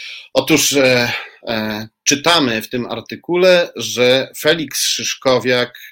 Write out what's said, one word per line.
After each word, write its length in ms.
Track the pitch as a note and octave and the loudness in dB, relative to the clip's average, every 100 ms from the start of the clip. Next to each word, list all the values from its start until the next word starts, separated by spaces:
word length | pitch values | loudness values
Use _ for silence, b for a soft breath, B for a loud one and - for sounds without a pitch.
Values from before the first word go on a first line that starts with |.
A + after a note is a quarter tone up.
| B B B | B B B
Otóż, 380 | C3 C3 D#3 - | -2 2 2 2
e, 400 | C#3 C3 B2 A#2+ B B B - | 2 4 2 0 B B B -6
e, 400 | A2 G#2+ G#2+ A2 _ | -4 -4 -6 -10 _
czytamy 580 | - C#3+ D#3 E3+ C3 A2+ | -2 0 2 2 2 -2
w 60 | A2 | -4
tym 180 | B2+ G#2+ | -6 -6
artykule, 880 | A2+ - - - F3 F3+ F3+ E3+ - | -8 -10 -12 -4 2 4 4 2 -6
że 560 | A2 A2 B2 C3 - - | -6 0 2 2 0 -2
Feliks 420 | D3+ E3 C3+ - | 0 0 -2 -4
Szyszkowiak, 960 | - - A2 - C3+ B2 B2 B2 B2 - - | -4 -4 -6 -2 0 2 2 0 -2 -8 -20